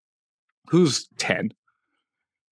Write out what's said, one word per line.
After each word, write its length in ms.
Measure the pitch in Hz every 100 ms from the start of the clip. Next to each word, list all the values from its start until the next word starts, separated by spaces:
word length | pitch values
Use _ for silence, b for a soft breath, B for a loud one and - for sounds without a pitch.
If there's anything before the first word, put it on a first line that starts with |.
| _ _ _ _ _ _ -
who's 400 | 170 165 - - -
ten, 320 | - 87 113 - _ _ _ _ _ _ _ _ _